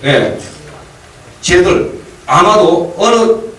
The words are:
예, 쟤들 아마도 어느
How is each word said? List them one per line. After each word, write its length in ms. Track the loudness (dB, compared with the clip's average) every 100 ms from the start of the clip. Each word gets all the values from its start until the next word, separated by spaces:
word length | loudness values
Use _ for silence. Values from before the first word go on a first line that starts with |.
예, 340 | 2 0 0 -6 -14 -18 -20 -20 -20 -20 -20 -20 -20 -12
쟤들 500 | 0 2 2 0 -2 -8 -18 -20 -2
아마도 680 | 0 2 4 4 2 -2 -2
어느 380 | 0 2 2 0 -2